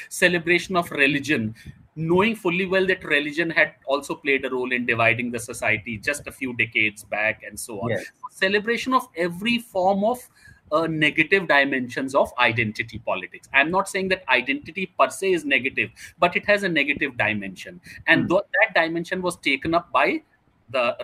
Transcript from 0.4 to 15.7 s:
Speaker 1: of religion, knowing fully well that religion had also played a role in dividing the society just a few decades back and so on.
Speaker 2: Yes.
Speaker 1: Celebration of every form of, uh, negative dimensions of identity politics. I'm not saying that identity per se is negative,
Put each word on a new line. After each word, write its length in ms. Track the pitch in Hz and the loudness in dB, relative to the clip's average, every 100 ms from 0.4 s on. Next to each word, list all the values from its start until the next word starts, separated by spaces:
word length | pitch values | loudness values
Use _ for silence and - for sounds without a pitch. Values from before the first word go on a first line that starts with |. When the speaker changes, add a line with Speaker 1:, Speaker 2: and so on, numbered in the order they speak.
| 160 175 - 180 | 2 0 2 -2
Speaker 1:
of 140 | 170 | 0
religion, 640 | 143 139 147 139 135 110 110 127 - _ 156 | 2 2 2 0 -2 -2 -6 -16 -20 _ -6
knowing 400 | 160 180 220 220 | 2 4 4 0
fully 300 | 175 175 190 | -2 -2 0
well 200 | 190 190 | 2 2
that 160 | 185 | 0
religion 460 | 156 147 147 147 165 | 0 0 0 -2 0
had 240 | 160 151 - 135 | 2 0 -2 -2
also 280 | 143 139 | -2 -2
played 300 | 156 143 135 | -4 0 0
a 60 | 131 | 0
role 220 | 127 127 | -4 -2
in 140 | 123 120 | -2 0
dividing 440 | 117 117 117 123 | 2 4 2 -2
the 60 | 117 | -6
society 580 | - 120 110 107 117 104 | -8 -4 -2 -2 -4 -6
just 280 | 147 143 135 | -4 -6 -8
a 60 | |
few 200 | - 127 | -8 -6
decades 480 | 117 113 113 107 104 | -2 -2 0 -2 -4
back 380 | - 104 110 110 | -6 -2 -2 -4
and 140 | 104 104 | -10 -14
so 220 | - 101 | -12 -6
on. 100 | 117 | -4
Speaker 2:
Yes. 140 | 98 - - - | -4 -6 -14 -18
Speaker 1:
Celebration 600 | - 190 208 214 233 262 | -4 0 0 0 -4 0
of 140 | 254 - 160 | -2 -2 -4
every 420 | 175 175 226 240 | -4 -2 -4 -4
form 460 | - 190 185 196 | -4 0 2 2
of, 160 | 214 247 - _ - - _ | 0 -2 -8 _ -20 -20 _
uh, 160 | 156 160 | 0 0
negative 640 | 156 151 151 156 196 160 | 2 2 2 2 2 4
dimensions 680 | 143 139 135 120 151 131 | 4 4 0 -4 -6 0
of 180 | 139 - - | 0 0 2
identity 600 | 120 117 107 113 113 104 | 2 2 -2 -4 -8 -8
politics. 500 | 110 95 90 92 - | -4 -4 -6 -16 0
I'm 160 | 135 156 | 2 4
not 180 | 190 190 | 0 -2
saying 200 | 190 190 | -4 -2
that 140 | 185 - | -2 2
identity 580 | 127 135 143 160 190 185 - | 2 2 -4 -6 -8 -6 2
per 100 | 131 | 0
se 240 | - 190 | 2 -2
is 120 | 175 | 0
negative, 460 | 147 127 127 | 2 0 0